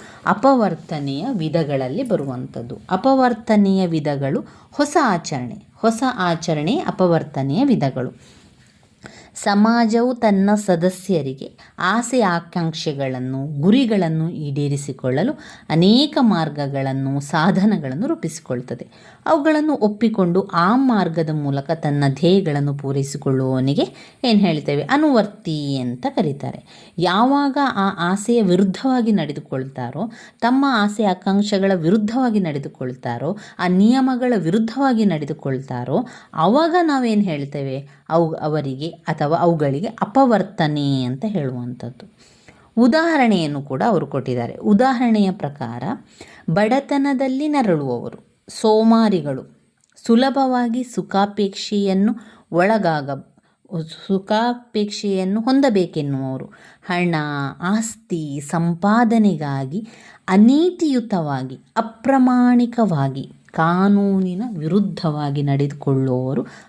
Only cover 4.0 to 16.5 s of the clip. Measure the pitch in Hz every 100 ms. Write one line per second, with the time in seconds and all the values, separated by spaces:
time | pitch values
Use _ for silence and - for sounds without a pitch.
4 | 147 143 139 202 - - _ - 294 339
5 | 254 175 - 135 123 - - - 226 226
6 | 262 - 180 165 170 151 156 311 - -
7 | 180 160 143 139 135 160 277 196 135 127
8 | 127 - - - - _ _ _ _ _
9 | - - - - 208 202 220 233 226 226
10 | 247 247 220 196 196 208 208 170 180 185
11 | - 170 135 135 - - - - 180 220
12 | 240 262 202 170 - 180 165 160 160 139
13 | 135 127 127 135 143 143 170 262 233 202
14 | 170 160 160 151 147 143 143 143 143 131
15 | 127 131 240 302 - - - 156 185 247
16 | 294 294 233 175 160